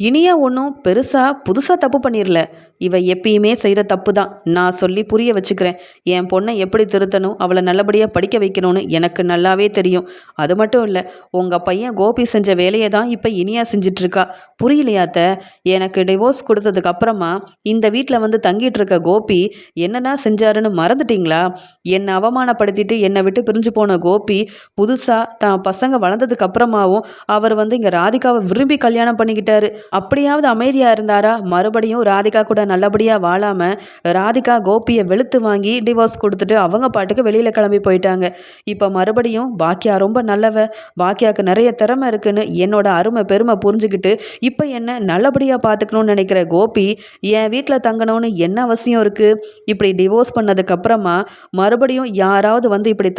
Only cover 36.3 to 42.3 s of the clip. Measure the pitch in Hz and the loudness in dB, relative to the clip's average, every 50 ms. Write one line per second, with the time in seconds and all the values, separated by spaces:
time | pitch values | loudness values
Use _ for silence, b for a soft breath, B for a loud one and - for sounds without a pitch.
36.3 | 202 190 196 190 220 214 185 170 190 226 262 254 - 214 190 185 202 247 247 214 | -2 -2 -2 0 2 2 2 2 0 0 -2 0 -2 -2 -2 -2 0 0 0 2
37.3 | 208 220 233 226 214 226 208 202 202 202 202 202 185 185 190 190 185 185 185 180 | 2 2 0 0 0 0 0 2 2 0 2 2 0 2 2 0 0 0 -2 -4
38.3 | 185 B B B B B B 208 208 185 208 190 190 185 185 208 214 247 233 240 | -6 B B B B B B -10 -4 -2 -2 -2 0 0 0 0 0 0 -2 -2
39.3 | 220 220 247 262 233 170 160 165 190 190 - 220 196 190 196 202 226 247 233 220 | -2 -4 -4 -6 -4 -2 0 0 0 0 0 0 2 2 0 0 0 -2 -2 0
40.3 | 202 202 220 226 214 220 214 220 220 B B B B 175 180 185 202 196 240 214 | 0 0 0 0 2 0 -2 -2 -4 B B B B -2 -2 -2 0 0 0 0
41.3 | 202 - 196 185 185 214 233 247 233 240 214 214 254 262 269 247 214 208 - 214 | 0 0 0 0 2 4 2 2 2 0 0 0 0 0 -2 -2 -4 -2 -2 -2